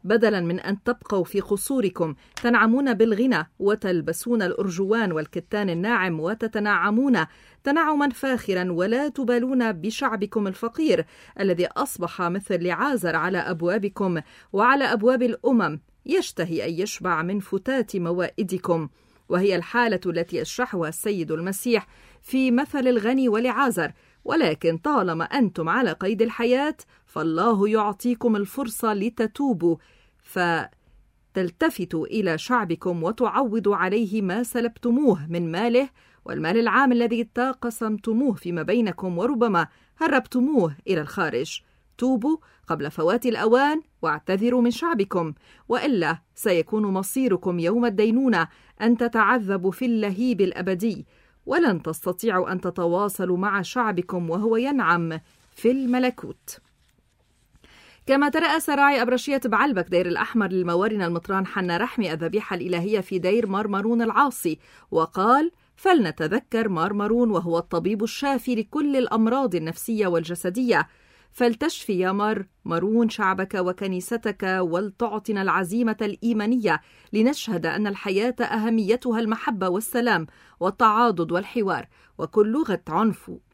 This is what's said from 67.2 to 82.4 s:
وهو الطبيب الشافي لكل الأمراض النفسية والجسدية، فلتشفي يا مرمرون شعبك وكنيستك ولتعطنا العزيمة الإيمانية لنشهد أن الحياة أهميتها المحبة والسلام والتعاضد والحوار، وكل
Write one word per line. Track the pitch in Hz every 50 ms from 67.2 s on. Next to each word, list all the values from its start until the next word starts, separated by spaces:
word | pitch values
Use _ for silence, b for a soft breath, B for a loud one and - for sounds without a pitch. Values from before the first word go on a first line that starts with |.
| 247 226
وهو | 202 170 165 170 165 170
الطبيب | 170 - - 170 170 185 220 202
الشافي | 220 220 - - 285 277 277 247 - 262 247
لكل | 214 214 _ - 302 294 294 277
الأمراض | 269 254 - - 220 220 226 240 277 269 233 175
النفسية | 175 156 160 170 - - - 226 208 202
والجسدية، | 180 175 165 165 165 175 - - 185 180 240 262 240 208 156 143 b b b b b b b b b
فلتشفي | _ - 247 240 226 - 294 330 - - - - 202 180
يا | 185 185
مرمرون | 190 202 208 214 214 202 196 _ _ _ _ - 165 165 175 208 220 233 233 220
شعبك | - - 208 190 190 190 190 196 -
وكنيستك | 196 180 180 180 185 196 190 185 180 175 - 240 226 - 214 202 _ 196 190 185 185
ولتعطنا | 185 165 165 175 208 208 196 _ 233 220 202 214 202 - 208 196
العزيمة | 190 196 156 185 190 165 196 233 247 220 214 -
الإيمانية | 220 208 202 - - 233 233 214 208 214 247 254 214 185 156 151 b b b b b b
لنشهد | - 214 220 254 294 - - - 175 170 160
أن | 165 - - 214
الحياة | 208 202 196 - 202 190 196 214 254 247 -
أهميتها | 240 - - 220 214 233 226 226 208 185 226 247 - 247 226 226
المحبة | 233 214 226 220 - - 226 190 190 185
والسلام | 175 202 220 - - 247 240 240 208 170 160 b b b b b b b
والتعاضد | 170 185 185 - 240 220 208 220 240 240 196 170 170 160
والحوار، | 170 175 208 - - 240 208 190 170 123 - b b b b b b -
وكل | 160 156 - 220